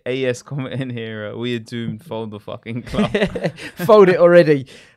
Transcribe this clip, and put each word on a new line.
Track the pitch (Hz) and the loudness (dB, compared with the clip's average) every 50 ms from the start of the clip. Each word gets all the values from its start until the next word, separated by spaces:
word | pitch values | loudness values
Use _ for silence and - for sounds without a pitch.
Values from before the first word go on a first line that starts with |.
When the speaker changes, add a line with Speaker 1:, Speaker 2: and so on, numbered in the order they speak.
| - | -8
Speaker 1:
A | 123 127 131 131 | -8 -6 -4 -2
S | 127 123 - - | -4 -4 -6 -8
comment | - 139 143 131 117 82 123 | -10 -10 -8 -8 -8 -8 -8
in | 131 127 | -8 -8
here. | 120 120 113 113 110 107 107 104 113 | -8 -10 -10 -10 -10 -10 -10 -10 -10
Uh, | 113 | -8
"We | 117 123 120 | -6 -6 -6
are | 117 | -6
doomed. | 113 117 127 117 117 113 110 107 - | -8 -10 -10 -10 -8 -8 -10 -12 -12
Fold | - 117 113 113 110 104 | -12 -10 -10 -10 -10 -12
the | 104 | -14
fucking | - - 104 104 _ 113 117 120 113 | -14 -14 -14 -14 _ -12 -12 -12 -10
club." | - - - 214 - - | -6 -4 -4 -4 -2 -2
Speaker 2:
<laughs> | 208 214 - - - - 170 - - - - - | -2 -4 -4 -4 -6 -6 -8 -8 -10 -14 -18 -12
Fold | - 180 170 220 214 196 180 | -4 2 6 8 8 8 6
it | 185 156 | 6 4
already. | 175 175 175 175 175 151 151 139 131 - - - - _ _ | 4 6 8 6 6 6 2 0 -2 -8 -16 -20 -20 _ _